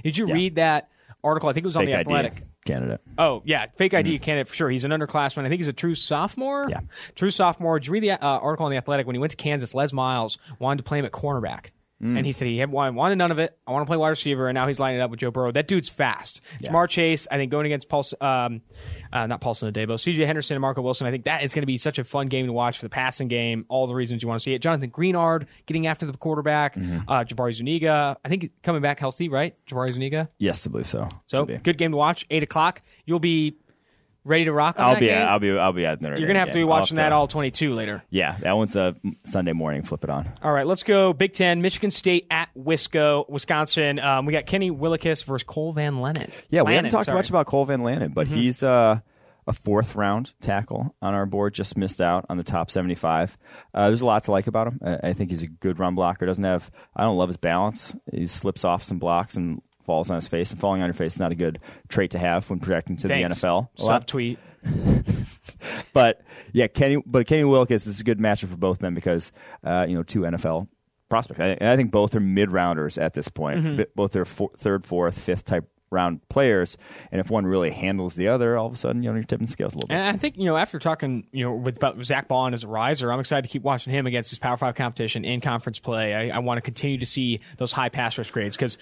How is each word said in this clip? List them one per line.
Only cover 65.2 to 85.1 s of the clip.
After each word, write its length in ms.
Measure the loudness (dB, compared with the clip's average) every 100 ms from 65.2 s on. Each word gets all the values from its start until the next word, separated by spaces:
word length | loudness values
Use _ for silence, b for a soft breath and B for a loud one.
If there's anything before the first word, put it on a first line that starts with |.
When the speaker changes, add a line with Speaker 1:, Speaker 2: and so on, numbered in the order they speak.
| -4 -12 -20 -16 B B B
Speaker 2:
But 280 | 6 6 4 B B B
yeah, 160 | 2 2
Kenny, 340 | 4 4 4 2
but 200 | 2 4
Kenny 160 | 4
Willekes 440 | 6 6 6 2 0
is 140 | -2
a 20 |
good 160 | 0 2
matchup 300 | 2 0 -2
for 80 | -2
both 200 | 0 0
of 40 |
them 140 | -2 -2
because, 360 | 0 0 -2 B B B
uh, 220 | -2 0 0
you 80 | 0
know, 80 |
two 220 | -2 -2 -2
N 80 |
F 120 | -2 -2
L 220 | -2 -4 _ _ _ _
prospects. 320 | -2 -2 -2
I, 100 | -2
and 200 | 2 4
I 80 | 4
think 140 | 4
both 240 | 4 4 2
are 40 |
mid 320 | 2 4 2
rounders 460 | 2 2 0 -2 -2
at 160 | -2
this 140 | -2 -6
point. 300 | -4 -4 -2
Speaker 1:
Mm-hmm. 160 | -2 -2
Speaker 2:
B-, 80 | -2 0
both 200 | 0 0
are 80 | -2
fo-, 260 | -4 -6 -2
third, 260 | 0 0
fourth, 340 | 0 0 0 0
fifth 280 | -4 -4 -2
type 240 | -2 -4 _ _
round 360 | 0 0 -2 -4
players, 480 | 2 4 4 2 -4 B B B
and 100 | -4
if 80 | 0
one 160 | 0 2
really 240 | 2 0
handles 460 | 0 -2 -2 -4 0
the 120 | 0
other, 300 | 2 2 0
all 80 | -2
of 80 |
a 20 | -4
sudden, 260 | -2 -2
you 60 | -2
know, 60 | -4
you're 80 |
tipping 220 | -2 -4 -4
scales 280 | -4 -6 -4
a 20 |
little 100 | -4
bit. 60 |
Speaker 1:
And 100 | -2
I 140 | 0 -2
think, 180 | -4 -2
you 80 |
know, 140 | 0 2
after 200 | 0 0
talking, 500 | -2 0 -2 -4 -4
you 140 | -4 -4
know, 80 |
with 240 | -2 -4 0
about 260 | 0 0
Zach 240 | -2 -2 0
Bond 260 | 0 0
as 100 | -2
a 40 | -4
riser, 460 | -2 0 0 0
I'm 60 | -2
excited 240 | 0 -2 -2
to 20 |
keep 80 | -4
watching 320 | -2 -2 -2
him 120 | -2 0
against 240 | -2 -4
his 80 | -4
Power 180 | -2 0
Five 180 | -2 -2
competition 480 | -4 -4 -4